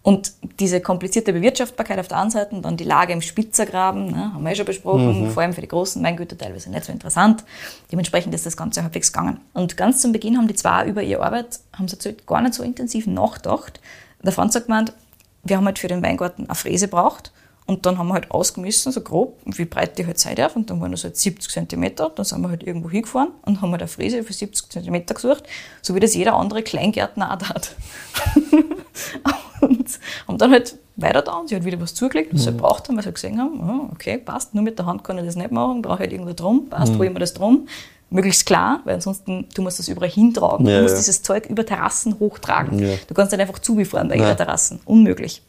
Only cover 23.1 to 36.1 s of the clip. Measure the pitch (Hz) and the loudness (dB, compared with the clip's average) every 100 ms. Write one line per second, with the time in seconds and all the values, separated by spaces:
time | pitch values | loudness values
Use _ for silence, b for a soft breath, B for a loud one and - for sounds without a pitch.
23.1 | 254 285 - - 196 190 175 170 - 196 | 0 0 -2 -2 0 0 -2 -6 -4 -2
24.1 | 240 220 196 208 - - 175 180 175 175 | -2 -6 -8 -6 -6 -8 -10 -4 -4 -4
25.1 | 220 240 285 B B B B - 185 214 | -4 0 0 B B B B -2 2 4
26.1 | 175 196 208 190 214 220 - 190 214 - | 4 4 4 2 -4 -4 0 0 0 -2
27.1 | - 185 190 185 - - - B B B | -2 -4 -4 -6 -6 -8 -12 B B B
28.1 | - - - - 311 311 370 - B B | -4 2 2 6 4 4 -2 -10 B B
29.1 | 285 277 - - - 285 240 247 - B | -4 -2 -2 -8 0 4 4 2 -8 B
30.1 | B - 190 247 254 - - _ - 165 | B -6 2 6 6 6 -14 _ -2 2
31.1 | - - 339 330 196 175 175 170 - 254 | 2 0 -6 -4 -4 -2 -4 -6 -2 -2
32.1 | 311 320 151 117 117 - - - 233 196 | 0 0 0 2 2 2 2 0 -4 -4
33.1 | 170 190 214 269 320 170 254 294 - - | -8 -6 -2 -4 -4 -4 -4 -6 -8 -6
34.1 | 240 - - - 208 220 220 175 190 - | -6 -6 -8 -4 -2 -2 -2 -4 -6 -6
35.1 | 185 170 170 196 233 247 247 220 185 185 | -6 -6 -6 -4 -2 0 -2 -4 -4 -4